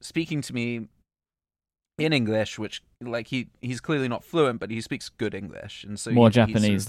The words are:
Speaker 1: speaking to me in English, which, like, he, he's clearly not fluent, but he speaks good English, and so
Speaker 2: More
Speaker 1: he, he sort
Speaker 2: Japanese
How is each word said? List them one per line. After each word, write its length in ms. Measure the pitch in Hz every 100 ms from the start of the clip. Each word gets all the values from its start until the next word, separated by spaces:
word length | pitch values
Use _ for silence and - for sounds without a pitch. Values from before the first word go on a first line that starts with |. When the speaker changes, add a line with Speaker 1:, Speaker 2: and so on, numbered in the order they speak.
Speaker 1:
speaking 400 | - 165 165 151
to 120 | -
me 340 | 123 120 120 107 _ _ _ _ _ _ _ _ _ _ -
in 140 | 156
English, 460 | 147 107 110 104 -
which, 240 | 107 - _ -
like, 240 | 123 117 113
he, 220 | 131 117 _
he's 200 | 123 123
clearly 280 | - 151 131
not 160 | 113
fluent, 360 | - 165 143 117
but 100 | 98
he 100 | 113
speaks 280 | - 131 -
good 240 | - 107
English, 500 | 98 98 - 107 -
and 140 | 101 104
so 100 | -
Speaker 2:
More 180 | 120 117
Speaker 1:
he, 20 |
he 40 |
sort 140 | 117 110
Speaker 2:
Japanese 340 | 110 104 98